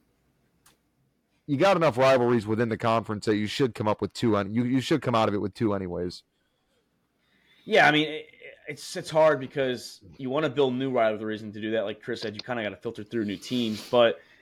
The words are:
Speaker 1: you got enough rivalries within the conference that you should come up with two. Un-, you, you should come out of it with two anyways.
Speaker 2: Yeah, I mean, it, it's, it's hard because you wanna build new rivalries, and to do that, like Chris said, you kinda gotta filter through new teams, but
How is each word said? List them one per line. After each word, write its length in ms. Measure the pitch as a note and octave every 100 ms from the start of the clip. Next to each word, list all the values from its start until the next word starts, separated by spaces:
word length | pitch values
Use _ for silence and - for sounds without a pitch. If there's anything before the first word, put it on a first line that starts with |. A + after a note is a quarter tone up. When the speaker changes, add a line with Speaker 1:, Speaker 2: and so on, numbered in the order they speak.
| _ _ _ _ _ _ _ _ _ _ _ _ _ _ -
Speaker 1:
you 100 | C#3
got 200 | F#3+ F#3
enough 220 | D#3+ A2+
rivalries 480 | C3 C3 A#2+ A#2+ G#2
within 220 | A2 A#2+
the 100 | A2
conference 480 | A#2 A2+ G#2 G#2 A2+
that 100 | G#2+
you 120 | G#2
should 260 | - C3+
come 140 | - G#2+
up 120 | G#2
with 140 | G2
two. 220 | - A#2+ G#2
Un-, 180 | G2
you, 80 | A2
you 180 | A#2+ C3
should 220 | A#2 D#3
come 140 | B2 A2+
out 100 | G#2+
of 60 |
it 40 | G2+
with 140 | G2
two 220 | - A2+
anyways. 480 | G2 F#2 F2 F2+ - _ _ _ _ _ _ _ _ _ _ _ _ _ _
Speaker 2:
Yeah, 240 | - G#3 D3
I 20 |
mean, 180 | D3+ D3+
it, 180 | D3+ - - C#3 - -
it's, 280 | - - F#3
it's 140 | -
hard 300 | D#3 D#3 C#3+
because 600 | C3 C#3+ C3 A#2+ - - F#2+ -
you 120 | C3
wanna 200 | C#3 D#3
build 240 | B2+ C3+
new 160 | B2 C3+
rivalries, 520 | B2 A2 G#2+ G#2+ G#2+
and 100 | G#2+
to 60 | G#2+
do 100 | G#2+
that, 120 | A2+
like 180 | G#2 A2
Chris 180 | - F#2
said, 140 | A2
you 60 | G#2
kinda 220 | - A#2+
gotta 140 | G#2 F#2+
filter 260 | A#2+ -
through 220 | G#2 A#2
new 120 | G#2 F#2+
teams, 520 | - B2+ A#2 G#2 -
but 300 | B2 A#2 - - _